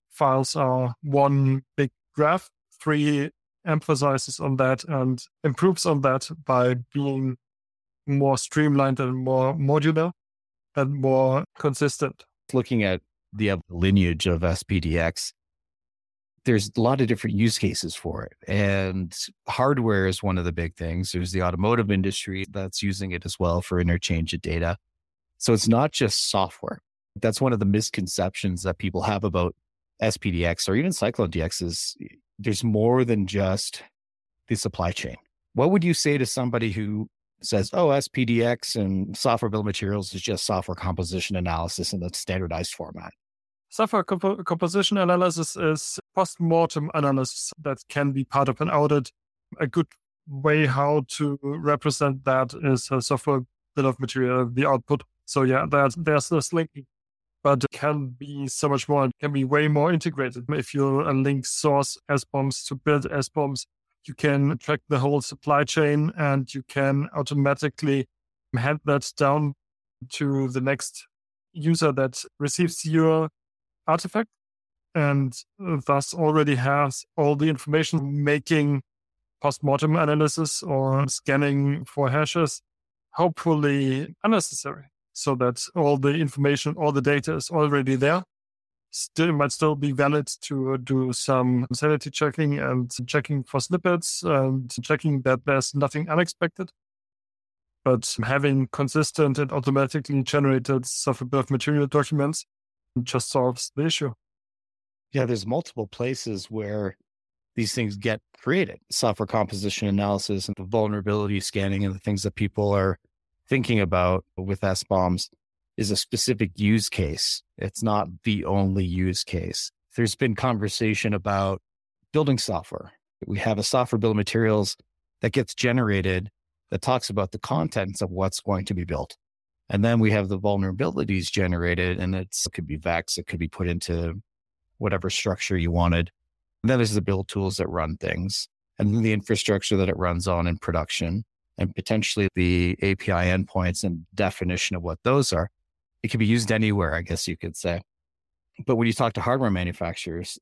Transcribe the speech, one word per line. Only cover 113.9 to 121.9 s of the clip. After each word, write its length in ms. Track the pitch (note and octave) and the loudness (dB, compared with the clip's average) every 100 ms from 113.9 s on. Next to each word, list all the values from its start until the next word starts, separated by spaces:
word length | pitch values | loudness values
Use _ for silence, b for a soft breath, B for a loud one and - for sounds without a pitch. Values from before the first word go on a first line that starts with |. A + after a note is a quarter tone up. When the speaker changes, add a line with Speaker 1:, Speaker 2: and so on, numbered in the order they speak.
| F2+ F2+ F#2 - - | 2 2 2 -2 -10
Speaker 2:
with 260 | F#2+ G2 | -6 -2
S 220 | G2 F#2+ | -2 -2
bombs 460 | - F#2+ F2+ F2+ - _ _ _ _ - | 0 2 2 0 -4 _ _ _ _ -4
is 120 | G#2 | -2
a 60 | G2+ | -2
specific 540 | - A#2 - A2 G2 F#2+ | -2 -2 0 0 -2 0
use 340 | G#2 A2 - | 2 2 0
case. 520 | - D2+ D2 - - - - | -2 -2 -2 -4 -4 -10 -10
It's 260 | G2 - | -10 -4
not 260 | A2+ G#2 F2+ F2+ | 0 0 -2 -4
the 200 | A2+ G#2 | -2 -2
only 400 | - G2 F#2+ G2 | 0 0 2 0
use 400 | F#2 F2+ F#2 F2+ | 0 0 -2 -2
case. 480 | - F2+ - - - _ _ - | -4 -6 -6 -8 -10 _ _ -2
There's 180 | A2+ | -2
been 200 | - B2+ | 0 -2
conversation 800 | G2+ B2+ A2 G#2 - A2 G2+ A2 | 0 -2 0 -2 -2 0 0 0
about 480 | G2+ G#2 G2 G2 F#2+ _ _ _ | -2 0 0 0 -4 _ _ _